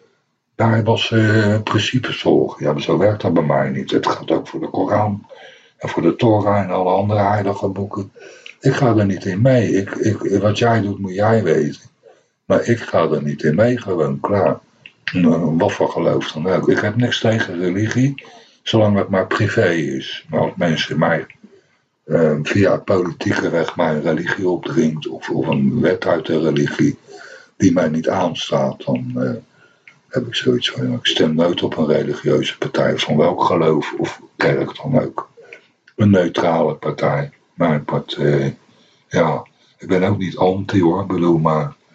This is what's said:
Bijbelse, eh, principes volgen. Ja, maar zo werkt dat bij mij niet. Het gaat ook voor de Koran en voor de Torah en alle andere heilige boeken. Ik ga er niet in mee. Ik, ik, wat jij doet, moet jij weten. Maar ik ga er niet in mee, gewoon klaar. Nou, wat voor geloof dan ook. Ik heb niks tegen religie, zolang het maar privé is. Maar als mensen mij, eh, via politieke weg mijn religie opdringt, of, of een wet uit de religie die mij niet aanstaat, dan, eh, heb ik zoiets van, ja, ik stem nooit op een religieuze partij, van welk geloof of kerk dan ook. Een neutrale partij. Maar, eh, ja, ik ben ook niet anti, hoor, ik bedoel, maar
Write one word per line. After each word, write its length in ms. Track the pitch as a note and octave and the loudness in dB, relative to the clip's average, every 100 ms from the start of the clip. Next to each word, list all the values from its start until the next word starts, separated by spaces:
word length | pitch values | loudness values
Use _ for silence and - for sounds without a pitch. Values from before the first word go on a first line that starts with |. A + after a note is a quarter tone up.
| _ _ _ _ _ - | _ _ _ _ _ -2
Bijbelse, 640 | A2+ A2+ A2 A2 - A2+ | 2 2 2 0 2 2
eh, 440 | A2 A2 G#2 G#2+ | 4 4 2 0
principes 600 | G#2 G#2 G2+ - - - | 0 -2 0 -2 -2 -2
volgen. 440 | - D2+ - - D2 | 2 2 2 -2 -2
Ja, 60 | |
maar 100 | D2 | -2
zo 160 | - D2+ | 0 2
werkt 240 | G2+ G#2+ | 2 0
dat 120 | G2 | 0
bij 100 | E2 | 0
mij 260 | D2+ C#2 C2+ | 2 0 0
niet. 220 | C2+ C2 | -4 -2
Het 160 | - - | -2 0
gaat 240 | - - | -4 -2
ook 160 | - - | -4 -4
voor 120 | D#2+ | -10
de 100 | D#2+ | -6
Koran 560 | - F#2 G#2 G#2+ G2+ - - - - _ _ | -4 0 0 0 -4 -10 -20 -20 -20 _ _
en 120 | - | -8
voor 120 | - | 0
de 140 | E2 - | 0 2
Torah 440 | A#2 G#2+ G2+ G2+ | 4 4 2 0
en 100 | F#2 | 0
alle 220 | F2+ F2+ | 0 2
andere 280 | G2 G#2 G#2 | 2 2 2
heilige 480 | G2+ G#2+ G2 G2+ G2+ | 2 0 -2 -2 -4
boeken. 440 | G2 G2 G2+ G2 - - - - - | -4 -6 -8 -10 -14 -20 -20 -20 -4
Ik 140 | C#3 | 0
ga 220 | C#3 C3 G#2+ | 2 2 4
er 100 | G2+ | 2
niet 200 | F#2 F#2+ | 0 -4
in 160 | F#2 | 0
mee. 300 | C3 B2+ G2 | 4 4 2
Ik, 180 | G2 G2 | 0 -2
ik, 520 | - A2 G#2+ - G2 | -2 -2 -2 0 0
wat 160 | G#2 G#2 | 2 2
jij 240 | A#2+ A2+ | 2 2
doet, 180 | G2+ F2+ | 0 -4
moet 140 | G2 | -6
jij 300 | F#2 G#2+ A2+ | -2 2 2
weten. 380 | F2+ D#2 D2+ - - _ - _ _ _ - | 2 2 0 -4 -16 _ -20 _ _ _ -2
Maar 200 | F2+ - | 0 2
ik 140 | A2+ | -2
ga 300 | - G2 D#2+ | 0 0 2
er 140 | D2 | 0
niet 200 | C#2+ D2 | -2 -2
in 120 | D#2 D#2+ | 0 2
mee, 260 | A#2 B2 | 2 2
gewoon 380 | G2+ F2+ D2 C#2 | -2 -2 -2 -2
klaar. 400 | - G2+ E2 - - _ - _ - | -2 2 2 0 -6 _ -20 _ -6
Nou, 440 | F#2 E2+ D#2+ E2 D#2+ | 2 2 2 0 0
wat 140 | G2+ | 0
voor 180 | - D#2+ | 0 -2
geloof 420 | - E2 C#2 - | -2 -2 -2 -4
dan 160 | D#2 F2 | -6 -2
ook. 220 | F2 - | 0 2
Ik 100 | - | 0
heb 160 | G#2+ A#2+ | 0 0
niks 240 | A#2+ - | -2 0
tegen 400 | A#2 A2 A2 F2 | 0 0 -2 -2
religie, 640 | F2+ F#2+ A2 B2 C3+ C#3 - - - _ | -2 0 0 2 0 0 -12 -20 -20 _
zolang 340 | - A2 G#2+ G2+ | 0 4 4 4
het 120 | F2+ | 2
maar 180 | F#2+ F#2+ | 0 0
privé 420 | - G#2+ - G2 | 0 0 2 2
is. 560 | E2+ C#2+ C2+ - - - | 2 -2 -6 -8 -12 -6
Maar 100 | D#2+ | -2
als 160 | E2 - | -2 0
mensen 440 | E2+ D#2+ - D2+ | -2 0 -2 0
mij, 260 | D#2+ D#2+ - _ - - _ _ _ _ | 0 0 -4 _ -20 -20 _ _ _ _
eh, 320 | - D#2 D#2+ D2+ | -2 2 2 2
via 340 | D2+ G#2 F2 C#2+ | 0 2 2 2
politieke 720 | - G2 F2 D2+ - - D#2 | 0 0 0 -4 -4 -2 0
weg 260 | E2 D#2 - | -2 -2 -2
mijn 260 | E2 D#2 | 0 0
religie 480 | D#2+ D#2+ F2 - F#2 | 0 -2 -2 -2 -2
opdringt, 580 | E2+ - D2+ D#2 D#2 - | -2 -2 0 0 -2 -8
of, 220 | - - | -10 -6
of 180 | - C2 | -4 -2
een 340 | C#2+ C2+ B1+ | 0 0 2
wet 240 | E2+ F#2 - | 0 0 0
uit 200 | E2+ D#2 | -2 0
de 140 | D#2+ | 0
religie 580 | D#2+ D2 D2 - G#2 - - - - - - - | 0 2 0 2 0 0 -8 -20 -20 -20 -20 0
die 160 | F#2 | 2
mij 160 | E2+ E2 | 4 2
niet 200 | D#2+ D#2+ | 0 -2
aanstaat, 760 | G2 F2 D#2+ - C#2+ - - - | -2 -2 -4 -4 -2 -2 -4 -4
dan, 260 | B2+ B2 B2 | -4 -4 -4
eh, 180 | B2+ - - _ _ _ - - _ | -4 -6 -12 _ _ _ -20 -20 _
heb 200 | C3 A#2+ | -6 -4
ik 80 | - | -2
zoiets 360 | - B2 - | 0 0 -2
van, 180 | - B1+ | -4 -4
ja, 60 | A#2 | -2
ik 100 | - | -2
stem 300 | - E2 D#2 | 0 2 2
nooit 280 | E2+ F2 | 0 0
op 140 | - - | -4 -2
een 100 | D2+ | 0
religieuze 680 | D2 C#2+ C#2+ D2 D2 C#2 - | 0 0 -4 0 0 0 -4
partij, 400 | - - C2+ - | -4 0 0 0
van 200 | - D2 | 0 2
welk 260 | E2+ D#2+ | 2 2
geloof 500 | - F2 D#2+ D2+ - - | 2 2 2 2 -2 -4
of 240 | - - - - | -6 -8 -14 -2
kerk 400 | D#2 C2+ - - | 0 0 -2 -6
dan 260 | C#2+ - | -2 0
ook. 280 | - - - - - - _ _ _ - | 0 -6 -12 -16 -20 -20 _ _ _ 0
Een 140 | G2+ | 4
neutrale 640 | G2 E2+ - F2 E2 D#2 D2 | 4 4 0 0 2 0 -2
partij. 560 | D2+ C#2+ D2 C#2+ C#2+ - _ | -6 -2 -2 -2 -4 -10 _
Maar, 300 | - E2 D2+ D2 D2 C#2+ - | -4 -2 -2 -2 -6 -6 -2
eh, 300 | D2 C#2+ C#2 - _ _ _ _ _ | 0 0 -2 -6 _ _ _ _ _
ja, 400 | - - - - _ _ _ | 0 0 -2 -8 _ _ _
ik 100 | E2+ | -2
ben 160 | F#2 | 0
ook 140 | F#2+ G#2 | 2 0
niet 200 | F2+ - | -4 0
anti, 440 | F#2 G2 G2 G2+ | 0 0 0 2
hoor, 200 | E2+ F2+ | 2 2
ik 60 | F#2+ | -2
bedoel, 300 | F#2 F2 E2 | 0 2 2
maar 380 | D#2+ D#2 D2 - _ | 2 0 -2 -8 _